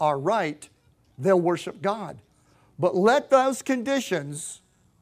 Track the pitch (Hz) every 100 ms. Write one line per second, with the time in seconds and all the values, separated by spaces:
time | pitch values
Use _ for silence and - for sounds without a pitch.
0 | 156 143 147 226 165 151 - _ _ _
1 | _ - 143 185 170 175 - 175 190 220
2 | 175 135 _ _ _ _ _ - 175 196
3 | 202 277 - 269 262 269 - 262 233 277
4 | - 175 143 147 - - _ _ _ _